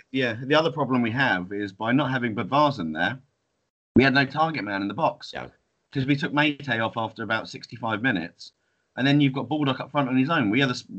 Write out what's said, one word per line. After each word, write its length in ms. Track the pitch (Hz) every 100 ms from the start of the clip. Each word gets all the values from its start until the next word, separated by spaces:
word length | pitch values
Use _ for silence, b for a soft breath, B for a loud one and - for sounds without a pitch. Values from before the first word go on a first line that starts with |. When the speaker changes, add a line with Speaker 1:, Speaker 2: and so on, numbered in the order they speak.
| _
Speaker 1:
yeah, 240 | 131 123 113
the 100 | 135
other 160 | 151 160
problem 300 | 151 127 127
we 100 | 117
have 400 | 127 123 92 90
is 200 | 101 101
by 200 | - 113
not 180 | 135 131
having 240 | 131 120
Budvarsson 580 | 107 95 139 147 127 80
there, 240 | 78 95 127 _ _ _ _ _ _ _ 113
we 80 |
had 100 | 135
no 100 | 139
target 380 | 135 151 160 143
man 180 | 101 98
in 60 | 101
the 60 |
box. 380 | - 151 - -
Speaker 2:
Yeah. 140 | - 127 _ _ _ _
Speaker 1:
'Cause 140 | 135 131
we 80 |
took 180 | 143 143
Meite 360 | 147 151 139 135 113
off 160 | 110 117
after 280 | 110 -
about 240 | 107 110 -
sixty-five 520 | - - 113 113 104
minutes. 500 | 131 92 85 _ - _ _ _ _ -
And 100 | 135
then 140 | 147
you've 120 | 139
got 160 | 131 113
Baldock 320 | 151 139 127
up 100 | -
front 180 | 147 127
on 80 | 131
his 120 | 139
own. 200 | 165 -
We 120 | 123
are 40 | 131
the 60 |
s-, 100 | 123 -